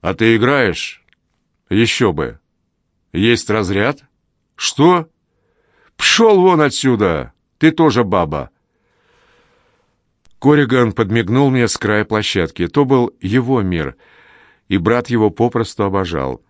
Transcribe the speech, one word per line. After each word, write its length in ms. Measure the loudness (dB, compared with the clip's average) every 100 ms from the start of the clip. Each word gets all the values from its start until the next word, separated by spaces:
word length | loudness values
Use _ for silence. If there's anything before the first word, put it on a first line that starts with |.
"А 120 | -6
ты 220 | -2 0 2
играешь?" 680 | 2 0 0 -2 -10 -14 _ _ _ _ _ _ _
"Еще 440 | 0 0 0 -2
бы". 260 | -2 -6 -10 _ _ _ _ _ _ _
"Есть 360 | -2 0 0 0
разряд?" 540 | -4 -2 -2 -2 -4 _ _ _ _ _ _
"Что?" 540 | -8 0 2 2 -2 _ _ _ _ _ _ _ _ _
"Пшел 460 | -2 2 4 6
вон 200 | 4 4
отсюда! 720 | 2 0 -2 0 0 -2 -8 _ _ _
Ты 140 | 0
тоже 320 | 4 2 2
баба!" 480 | 0 0 -2 -6 -10 _ _ _ _ _ _ _ _ _ _ _ _ _ _ _ _ _ -20 _
Корриган 520 | 2 2 2 2 0
подмигнул 580 | 0 -2 -2 0 0 2
мне 180 | 2 -2
с 100 | -2
края 280 | -2 -2 0
площадки. 600 | -2 -2 -2 -4 -2 -4
То 180 | 0 2
был 280 | 2 0 _
его 400 | -2 -2 0 -2
мир, 340 | -2 -4 -6 -10 _ _ _ _ _ _ _
и 100 | -2
брат 320 | 0 -2 -2
его 200 | 0 0
попросту 540 | 0 -2 -2 -6 -4
обожал. 580 | -4 -2 -4 -4 -6 -8 _